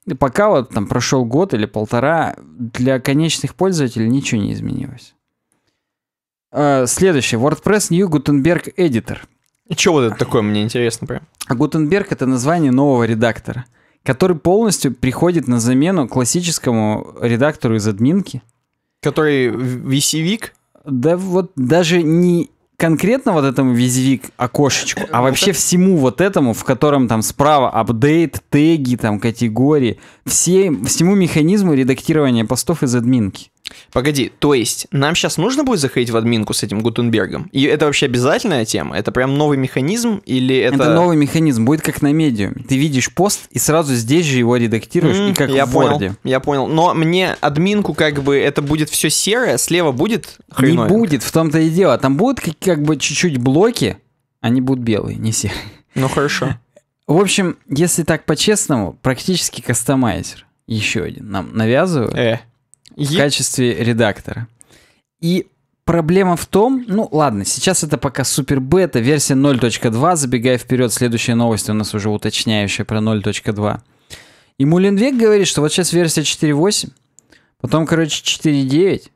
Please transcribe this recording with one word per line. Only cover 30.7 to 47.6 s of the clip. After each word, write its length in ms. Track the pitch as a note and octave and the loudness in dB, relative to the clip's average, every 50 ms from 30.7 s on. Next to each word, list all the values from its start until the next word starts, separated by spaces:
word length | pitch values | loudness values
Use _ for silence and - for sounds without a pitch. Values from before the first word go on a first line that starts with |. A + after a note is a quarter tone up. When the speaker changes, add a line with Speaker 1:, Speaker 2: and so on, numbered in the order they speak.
| C#3 F2+ A2 | 0 -2 -2
Speaker 1:
всему 300 | A#2 - - E3 F3+ G#3 | -4 0 2 2 4 4
механизму 580 | G3 F3+ C#3+ C#3+ D#3+ D3 E3 G#3 G#3+ G3 F3 D3 | 4 2 2 2 2 2 4 2 2 2 2 2
редактирования 720 | C3 C3 B2+ C3 - - - D#3+ D#3 C#3+ C3 A#2+ A2+ A2+ | 2 2 0 0 -2 0 0 2 2 2 2 2 2 0
постов 380 | A2 C3 A#2+ - - E3 - | 0 -2 -4 -2 -4 -2 -2
из 120 | D3+ B2 A#2+ | 0 0 0
админки. 560 | B2 A2+ B2 C3 B2 G#2 F#2+ - - - _ _ _ - - - - - _ | 0 2 2 2 2 0 -2 -4 -10 -20 _ _ _ -20 -20 -20 -20 -20 _
Speaker 2:
Погоди, 380 | - B2+ B2 D3+ C#3+ C3+ A2 - - - | -4 -2 -2 0 0 0 -2 -4 -4 -2
то 140 | - D3 | 2 2
есть 340 | C#3+ B2 G#2 - - - - - | 2 2 2 -2 -4 -8 -10 -4
нам 220 | - C#3 C#3 D3+ E3+ | -2 -2 0 0 0
щас 240 | - - D#3+ - - | 0 -2 -2 -2 0
нужно 260 | E3 B3 C4 D4 D4 | -2 0 0 0 0
будет 160 | B3+ A#3 E3 | 0 0 0
заходить 300 | C#3 B2 - C3+ A#2+ A#2 | 0 -2 0 -2 -2 0
в 60 | A2+ A2+ | 0 0
админку 340 | A2+ A#2 A#2+ A2 G#2+ - | 0 2 0 0 0 -2
с 100 | A2+ - | -4 -4
этим 180 | A2+ G#2+ G2+ G#2+ | -4 -4 -4 -2
Гутенбергом? 680 | A2 A#2 A2+ - A#2+ A#2 A2+ G#2+ F#2+ - - - - - | -2 -2 -2 0 -2 0 0 0 0 -2 -4 -10 -10 -6
И 120 | - C#3 | -2 0
это 240 | C3+ C#3+ C#3+ D3 D#3 | 2 2 2 2 2
вообще 200 | D3 C#3 - D3+ | 0 0 0 -2
обязательная 600 | C3 A#2+ A#2+ B2 C3+ F3+ B3 - G#3+ D#3 A#2+ A2 | 0 0 0 2 2 0 0 0 -2 -2 -2 -2
тема? 280 | - - G2 D2 B1 C2+ | -2 -4 -6 -6 -4 -6
Это 140 | F#2 G#2+ A#2 | -4 -4 -2
прям 280 | G2+ B2 B2+ C3+ C#3 D3 | -2 -2 0 0 0 0
новый 180 | D3+ D3 C#3+ | 2 2 2
механизм 640 | C3+ C3 B2+ - C3 C3 D#3+ G#3+ A#3+ A#3 A#3 G#3 G3 - | 0 -2 -2 -2 -2 -2 -2 -2 -2 -2 -2 -4 -4 -4
или 280 | - B2+ B2+ B2+ B2+ C3 | -4 -2 0 0 2 2
это 200 | C3 G#2 B2+ C#3 | 2 2 2 2
Speaker 1:
Это 200 | C3+ B2+ - D#3+ | 2 2 4 4
новый 220 | E3+ F3 F3 E3 | 4 4 4 2
механизм, 480 | D3+ C#3+ A#2+ - D#3+ D#3+ D#3 B2 A2+ A2+ | 2 0 0 0 0 2 2 2 2 2
будет 160 | B2+ D#3 D#3 | 2 2 0
как 220 | - D#3+ - - | -2 -4 -4 -2
на 100 | D3+ C#3+ | 0 0
Медиуме. 500 | D3 D#3+ D#3+ D3 A#2 G#2 G2 - - - A#2 - | 2 2 2 0 0 -2 -4 -4 -6 -10 -4 -2
Ты 80 | C#3 | 0
видишь 340 | C3 D3+ E3 C3+ B2 - - - | 0 0 0 0 0 -2 -2 0
пост 320 | - F3+ G3+ - - - - | 0 0 0 0 -4 -10 -12
и 80 | - B2 | -8 -4
сразу 360 | - - D3+ E3 D#3+ C#3 B2+ | 0 2 2 2 2 0 -2
здесь 320 | A#2+ A2 A#2 D3 F3 E3+ | -2 0 0 0 2 2
же 100 | D3 C3+ B2+ | 2 0 0
его 180 | A#2 A#2 B2 B2 | 2 2 2 2
редактируешь, 580 | A#2 A2 A2+ A2 - - - F3 E3 C#3 F#3 | 0 0 -2 -2 -4 -2 -2 0 2 2 2
Speaker 2:
М, 140 | G3 G#3 G3 | 2 0 0
Speaker 1:
и 40 | F#3 | 0
как 140 | D#3 C#3+ B2+ | 0 0 0
Speaker 2:
я 160 | C3+ C3+ C#3 | 2 0 0
Speaker 1:
в 80 | B2 | 2
Speaker 2:
понял, 260 | B2+ - - C3 C#3+ D3 | 2 2 2 2 2 0
Speaker 1:
Word'е. 140 | G2 F#2 G#2 - - | -2 -4 -6 -6 -4
Speaker 2:
я 160 | C3 C3 C3 | -2 -2 -2
понял. 260 | - D3+ C#3+ C3+ B2 | 0 0 -2 0 0
Но 260 | F#2+ D#3 D#3+ E3+ F3 | 0 2 2 2 2
мне 440 | A#2+ D#3+ D#3+ D#3+ F3 F#3 F#3 D#3+ - - | 2 2 0 0 2 0 0 -2 -2 -2
админку 540 | - D3 C#3+ D3+ | -2 -2 0 0